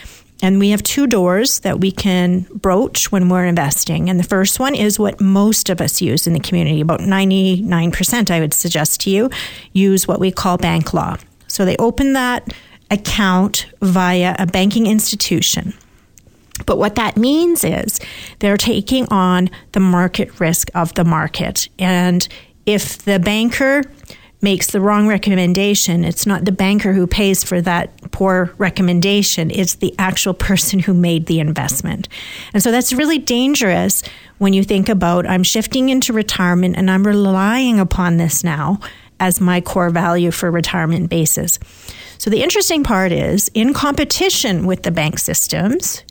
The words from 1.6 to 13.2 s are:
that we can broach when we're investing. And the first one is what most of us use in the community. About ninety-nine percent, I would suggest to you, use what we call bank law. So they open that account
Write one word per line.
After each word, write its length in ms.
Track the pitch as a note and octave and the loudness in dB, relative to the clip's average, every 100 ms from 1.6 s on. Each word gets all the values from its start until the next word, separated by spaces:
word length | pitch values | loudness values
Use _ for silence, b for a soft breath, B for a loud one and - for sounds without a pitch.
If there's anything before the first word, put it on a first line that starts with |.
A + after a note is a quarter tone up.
that 200 | F#3+ - | -2 -2
we 100 | F#3+ | -2
can 560 | F#3+ G3+ F3+ F3+ F3+ F3+ | 0 0 2 2 0 -4
broach 580 | G#3 G3 F#3 C4 - - | -4 0 2 0 -2 -2
when 200 | G3 F3+ | 2 2
we're 160 | F#3 F3+ | 2 2
investing. 640 | E3+ D3 - - D#3+ E3+ | 0 0 -2 -2 -2 0
And 100 | F3+ | 0
the 80 | F3 | 0
first 320 | F#3+ G3 - | 0 0 0
one 140 | C4 | -2
is 240 | C#4+ G#3 G#3 | 0 0 0
what 200 | G3+ - | -2 0
most 520 | G3 G3 G#3 G#3+ - | 2 4 4 2 -2
of 100 | F3+ | -2
us 220 | - - | -2 -2
use 240 | F3+ D3 E3+ | -2 -2 0
in 80 | |
the 120 | D#3+ - | -2 -2
community. 340 | F3 D#3 D#3 | -2 0 0
About 180 | D#3+ D#3 | 0 0
ninety-nine 920 | G3+ F#3+ G3 F#3+ F#3+ F#3 G3+ E3+ E3+ | 0 2 2 2 2 0 0 0 0
percent, 380 | E3 F#3 A#3+ G3+ | -2 -2 0 0
I 100 | E3+ | 0
would 120 | D#3 | 0
suggest 480 | - F3 D#3+ D#3 - | -2 -2 -2 -2 -2
to 80 | G3 | 0
you, 200 | G3 C4 B B B B | 0 0 B B B B
use 340 | F#3+ G3 F#3+ - | 2 4 2 0
what 140 | F3+ | 0
we 100 | F#3 | -2
call 280 | F3+ F#3+ F3+ | 0 -2 0
bank 340 | E3+ E3 D#3 | 0 0 0
law. 240 | E3+ D#3 F#3 - _ - | -2 -4 -6 -12 _ -12
So 180 | - | -2
they 140 | F#3 - | 0 2
open 340 | A3+ A#3 C#4 | 0 2 0
that 400 | C4+ B3 B3 - B B B _ | 0 -2 -4 -8 B B B _
account 800 | G#3 - - | -4 -2 0